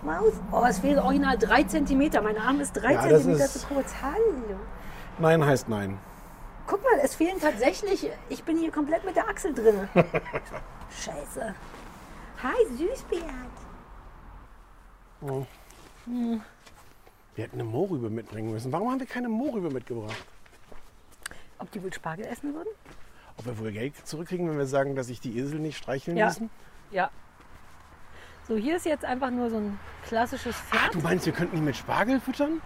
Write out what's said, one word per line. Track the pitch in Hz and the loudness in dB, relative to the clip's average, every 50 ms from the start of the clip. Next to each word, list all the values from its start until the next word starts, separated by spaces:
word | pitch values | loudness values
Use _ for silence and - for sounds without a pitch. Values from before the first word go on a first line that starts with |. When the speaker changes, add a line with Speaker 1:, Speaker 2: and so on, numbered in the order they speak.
| - | -2
Speaker 1:
Maus. | 147 - - 202 220 - - - - | -2 -2 4 4 4 4 4 -6 0
Oh, | - - 233 247 | 2 4 6 6
es | - - | 4 4
fehlen | - 277 294 277 | 2 4 4 4
original | - 254 269 285 277 277 262 - | 4 4 4 4 4 4 4 4
drei | - - 214 247 311 | 4 6 8 6 6
Zentimeter. | - - 320 285 - 285 262 277 311 294 - | 6 2 0 2 4 4 4 4 6 4 4
Mein | 202 214 214 214 | 2 4 0 2
Arm | 220 247 269 285 | 2 2 2 2
ist | 285 - - | 2 0 -2
drei | - - 254 - | 0 4 4 4
Speaker 2:
Ja, | - - - | 6 8 8
das | - - - | 8 10 10
Speaker 1:
Zentimeter | - - 147 277 | 8 4 6 4
Speaker 2:
ist | 269 - 262 | 4 2 -2
Speaker 1:
zu | - - | -6 -2
kurz. | 285 277 262 - - - | -2 -2 -2 -2 -6 -6
Hallo. | - 269 302 403 453 453 349 262 233 214 196 190 214 - - - - - - - - - - - | -4 -2 2 4 4 4 4 2 -4 -6 -6 -8 -8 -10 -12 -10 -12 -12 -12 -12 -12 -12 -4 2
Speaker 2:
Nein | 170 160 160 165 151 | 6 6 8 8 8
heißt | 143 139 120 - - | 6 6 4 4 0
nein. | 113 104 101 95 98 95 - - - - - - - - - - - - - - | -2 -2 -2 -2 -4 -8 -10 -16 -16 -16 -16 -18 -16 -16 -16 -16 -14 -14 -6 -2
Speaker 1:
Guck | - 403 - | -2 2 4
mal, | 539 453 294 | 6 6 6
es | 262 262 - | 4 2 2
fehlen | - 320 339 381 370 | 2 0 0 0 2
tatsächlich, | 302 302 277 202 233 277 370 - - 392 392 330 - 226 233 - - - | 2 2 2 4 4 2 2 2 0 0 0 0 0 -4 -6 -6 -8 -10
ich | 262 - - | -10 -8 -2
bin | - 320 330 | 0 0 0
hier | 330 320 | 0 0
komplett | - 302 302 269 320 349 - | 0 0 0 2 0 0 0
mit | 381 349 | 0 0
der | 349 - 381 | 0 0 0
Achsel | - - - 370 269 | -4 -2 -2 -2 -2
drin. | - 220 220 214 196 196 196 | 6 6 6 6 6 2 2
Speaker 2:
<laughs> | - | 4
Speaker 1:
Scheiße. | 185 165 - - 151 - - - 143 - - - - - - - - - - - - - - 170 180 294 - - 262 233 220 190 - - - - - - - - - - - - - - - - - - | 4 4 6 2 -4 -4 -4 -8 -8 -8 -8 -10 -10 -12 -12 -14 -16 -16 -14 -12 -10 -10 -8 -8 -10 -10 -10 -8 -8 -8 -8 -8 -10 -14 -16 -16 -16 -16 -16 -18 -18 -18 -18 -16 -16 -16 -16 -14 -6 -4
Hi, | 254 320 508 466 285 247 233 | -2 2 2 2 2 2 -4
Süßbärt. | 311 381 539 - - - 427 339 330 311 269 254 254 240 - - - - - - - - - - - - - - - - - - - - - - - - - - - - - - - - - - | -2 -2 -2 -4 -6 -6 -4 -4 -4 -6 -8 -8 -10 -12 -14 -16 -16 -16 -18 -18 -18 -18 -20 -18 -18 -18 -20 -18 -18 -18 -18 -18 -20 -20 -20 -20 -20 -20 -20 -20 -20 -20 -20 -20 -20 -20 -20 -12
Speaker 2:
Oh. | - 143 135 135 135 - - - - - - - - - - - - | -8 -6 -4 -4 -6 -8 -12 -20 -20 -20 -20 -20 -20 -20 -20 -18 -12
Speaker 1:
Hm. | 240 240 247 240 233 226 220 214 - - - - - - - - - - - - - - - - - - | -8 -4 -4 -2 -2 -2 -4 -6 -10 -20 -20 -20 -20 -20 -20 -20 -20 -20 -20 -20 -20 -20 -20 -20 -16 -10
Speaker 2:
Wir | - 110 | -10 -10
hätten | - - 127 | -8 -6 -8
eine | 123 113 | -6 -4
Mohrrübe | 110 131 180 202 185 135 117 110 | -2 -2 -2 -2 -2 -4 -2 -4
mitbringen | 107 117 107 - 104 107 110 113 | -4 -6 -8 -8 -10 -6 -6 -4
müssen. | 110 107 113 131 | -4 -4 -4 -4
Warum | 131 165 202 247 | -2 -2 0 0
haben | 262 269 | -2 -2
wir | 262 - | -4 -6
keine | - 247 247 240 | -6 -6 -4 -2
Mohrrübe | 220 220 269 302 240 214 180 160 | -2 -2 -2 -2 -2 -2 -4 -2
mitgebracht? | 135 127 - - 123 117 107 107 110 - - - - - - - - - - - - - - - - - - - - _ - - - - - - - - | -4 -6 -6 -6 -8 -6 -6 -8 -10 -10 -12 -16 -20 -20 -20 -20 -20 -20 -20 -14 -12 -12 -12 -12 -18 -20 -20 -20 -20 _ -16 -14 -14 -14 -16 -18 -16 -16
Speaker 1:
Ob | - 180 | -16 -12
die | - 208 | -12 -10
wohl | 175 190 180 | -10 -8 -10
Spargel | - - 165 160 170 220 | -8 -8 -8 -8 -6 -8
essen | - 233 - - 285 285 | -10 -10 -8 -8 -8 -8
würden? | 311 349 415 427 - - - - - - - - - - - - - | -6 -8 -10 -12 -12 -18 -20 -16 -16 -16 -16 -18 -20 -20 -20 -18 -12
Speaker 2:
Ob | 110 | -10
wir | 120 120 107 | -8 -8 -6
wohl | 110 110 | -6 -6
Geld | 104 107 117 139 143 - - - | -4 -4 -6 -6 -8 -10 -14 -12
zurückkriegen, | - 151 175 165 185 175 180 165 | -8 -8 -6 -6 -4 -2 -2 -2
wenn | 156 147 | 0 0
wir | 139 | -2
sagen, | 131 135 139 139 139 139 | 2 2 2 2 2 0
dass | 135 127 117 | -4 -4 -4
sich | 123 110 | -6 -8
die | - 131 104 117 | -8 -6 -4 -4
Esel | 131 139 147 156 | -4 -4 -4 -4
nicht | 156 156 143 - | -4 -4 -6 -8
streicheln | - - - 139 - - 170 165 | -4 -4 -4 -4 -2 -2 2 4
Speaker 1:
Ja. | 214 | 4
Speaker 2:
lassen? | - 165 - 226 220 - - - - - - - - | 2 2 -2 -6 -10 -10 -14 -20 -20 -20 -20 -18 -6
Speaker 1:
Ja. | 208 190 180 - - - - - - - - - - - - - - - - - - - - - - - - - - - - - | -2 -2 -2 -2 -2 -10 -18 -20 -20 -20 -20 -20 -20 -20 -20 -20 -20 -20 -20 -20 -20 -20 -20 -18 -18 -18 -18 -18 -20 -20 -6 -2
So, | 233 220 | -2 0
hier | 208 277 330 | 2 0 0
ist | 349 - | 0 2
jetzt | 349 302 277 - | 0 -2 0 -2
einfach | - 254 254 277 254 | -4 -2 -2 -2 -2
nur | 247 247 247 233 | 0 0 0 0
so | 226 220 | 0 -2
ein | 208 208 202 202 - - - - - - | -2 -2 -4 -8 -10 -12 -14 -14 -10 -2
klassisches | 233 226 233 180 - - - 247 214 - - - | 0 0 0 0 -2 -6 -6 -6 -6 -6 -6 0
Speaker 2:
Ach, | - - | 2 2
Speaker 1:
Pferd. | - - - | 2 2 2
Speaker 2:
du | 175 | 0
meinst, | 147 165 180 180 - | 2 2 2 2 2
wir | 165 151 | 0 0
könnten | - 165 - - | 0 0 0 0
die | 160 | 0
mit | 151 147 123 - | 0 0 0 -2
Spargel | - - 120 135 196 226 269 262 | -2 0 2 2 4 4 2 2
füttern? | - - 262 - 285 294 320 320 - | 2 -2 -2 0 0 0 0 -4 -6